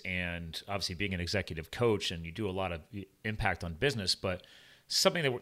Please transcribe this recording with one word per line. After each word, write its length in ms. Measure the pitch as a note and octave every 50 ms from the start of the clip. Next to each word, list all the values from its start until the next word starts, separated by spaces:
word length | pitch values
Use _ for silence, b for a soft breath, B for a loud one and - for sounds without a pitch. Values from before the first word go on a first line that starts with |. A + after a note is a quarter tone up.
| -
and 560 | F#2 F#2 F2+ F2+ F2 E2+ E2+ E2+ E2 D#2 - - -
obviously 260 | G2 G2+ - - F#2
being 200 | D#2+ G2+ G2 F#2+
an 60 | F2
executive 500 | F2 E2+ - G2+ F2+ - F2+ D#2 D#2 -
coach 400 | - - B2 A#2 G#2+ G2 - -
and 140 | F#2 E2 E2
you 80 | E2+ E2
do 160 | G2+ A2 G2
a 40 | F#2
lot 200 | F#2+ F#2+ F2+ F2
of 80 | D#2+ D2+ - -
i-, 120 | G2+ F#2 - _ _ _
impact 400 | A2 A2 G#2+ A2+ G2+ F2+ - -
on 100 | E2+ E2
business, 400 | D#2 B2+ C#3+ B2+ A2+ F#2+ F2+ -
but 320 | - - G2 F2+ F2 b b b b b b b b b b
something 340 | - - - G3 D#3 F3 D#3
that 100 | C3+ A#2+
we're, 80 | A#2+